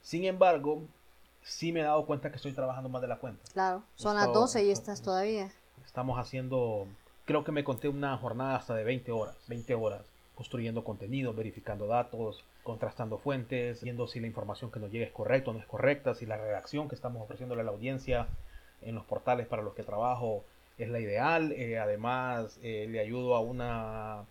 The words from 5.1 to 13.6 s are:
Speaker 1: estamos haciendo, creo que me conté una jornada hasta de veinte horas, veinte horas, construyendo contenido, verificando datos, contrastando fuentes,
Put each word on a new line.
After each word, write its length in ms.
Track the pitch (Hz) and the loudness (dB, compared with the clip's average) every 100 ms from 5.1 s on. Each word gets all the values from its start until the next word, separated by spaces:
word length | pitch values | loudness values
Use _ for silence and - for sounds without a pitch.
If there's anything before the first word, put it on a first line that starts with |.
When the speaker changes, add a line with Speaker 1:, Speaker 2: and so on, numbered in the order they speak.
| 185 202 220 190 - - - - | 0 2 0 -4 -10 -20 -20 -10
Speaker 1:
estamos 340 | - 127 123 | -4 -2 -2
haciendo, 680 | 123 131 127 131 120 107 98 101 - - - | -4 -6 0 2 2 0 -4 -12 -20 -18 0
creo 180 | 147 147 | 2 2
que 60 | |
me 100 | 151 | -2
conté 240 | 143 127 143 | 0 0 -2
una 280 | 139 143 127 | -2 -2 -2
jornada 380 | 120 113 135 127 | -4 -4 -2 -2
hasta 180 | - 113 | 0 -2
de 80 | |
veinte 280 | 110 127 123 | 0 -2 0
horas, 220 | 113 104 - - | -2 -2 -6 -10
veinte 280 | 120 110 120 | -8 -2 2
horas, 260 | 107 101 101 - - - | 2 -2 -10 -20 -20 -14
construyendo 480 | 120 120 113 113 | -8 -4 -2 -2
contenido, 500 | 113 101 101 135 127 | -4 -6 -4 -2 -2
verificando 540 | 110 110 - - 104 104 | -2 -4 -6 -8 -4 2
datos, 560 | 120 120 113 110 101 - - | 2 2 -2 -4 -6 -18 -14
contrastando 540 | - 113 110 - 113 110 | -8 -4 -4 -2 -4 -2
fuentes, 640 | - 135 120 131 | -2 -2 -2 -2